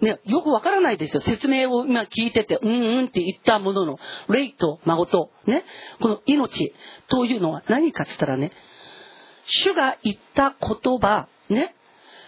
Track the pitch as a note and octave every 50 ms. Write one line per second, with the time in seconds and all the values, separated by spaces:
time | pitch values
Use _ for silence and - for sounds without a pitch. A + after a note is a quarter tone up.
0 | G#3+ A3 G3 - - G3+ A#3 - - D4+ C4+ G#3+ - F4+ G4+ G4 F4+ C#4+ G#3+ D#3
1 | D#3 C#3+ - C#3+ - - A3+ G3+ - C4+ C4+ C4+ C4 B3+ B3 A#3+ B3+ C#4+ B3 A#3
2 | G#3 - - A3+ A3+ A#3 - A3+ G#3 - F3+ - - G#3+ A#3 B3 A#3 A3 A#3 C4
3 | B3+ A#3+ - F#3 E3+ F#3 F#3 - - - A3 G#3 F#3+ G3 G3 G3 F#3 D3+ C3+ -
4 | - - - - - - G3+ C4 C#4+ A3 - - F3+ D#3 D3+ - - E3 E3 E3
5 | F3 - - F3+ D3+ - _ _ - G3+ B3 E4+ - - - - - - - -
6 | - A3+ G#3 - - - C#4+ D4 B3 G#3+ - - D#3 - - - - - - -
7 | - - B3+ B3+ B3 A3+ B3+ G#3+ F3 D#3+ D#3+ D3+ - - A3 C#4 E4 D4+ - -
8 | D3 - - - - - C3 C3 C#3+ - - - - - - - - - - -
9 | - - - - - - - - - - - - - F#4+ F4 E4 C4+ C4 - -
10 | - G#3+ G3+ - _ _ - - C#4 C4+ - - - - G#3+ - - B3+ B3+ A#3+
11 | G3+ G3 G#3+ F#3 C3 - _ _ _ - G3+ B3 E4 F#4+ - _ _ _ _ _
12 | - - - - -